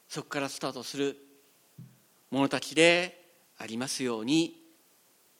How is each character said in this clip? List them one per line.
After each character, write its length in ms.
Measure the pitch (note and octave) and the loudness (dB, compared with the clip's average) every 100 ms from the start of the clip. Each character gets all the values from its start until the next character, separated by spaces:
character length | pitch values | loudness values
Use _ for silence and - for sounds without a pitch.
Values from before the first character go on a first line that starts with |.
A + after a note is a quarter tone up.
| _ | _
そ 140 | - | -10
こ 60 | - | -6
か 120 | D3 | -4
ら 80 | C#3 | -4
ス 120 | - | -4
タ 100 | D3 | -6
ー 20 | |
ト 100 | C3 | -6
す 140 | A#2 C#3 | -8 -2
る 200 | C#3 C3+ - _ _ _ _ - - - _ _ _ | -2 -2 -12 _ _ _ _ -20 -20 -20 _ _ _
者 180 | C3 C#3 | 0 0
た 120 | C3+ | 0
ち 140 | - | -2
で 500 | D3 E3 F3 F3+ - - _ _ _ | 4 6 6 0 -8 -20 _ _ _
あ 80 | |
り 140 | A2 A2+ | -10 -6
ま 100 | A#2+ | -6
す 140 | - | -4
よ 180 | B2+ A2+ | -2 -2
う 40 | |
に 360 | A2 D#3 E3 - - _ _ _ _ _ _ _ | 2 2 2 -4 -20 _ _ _ _ _ _ _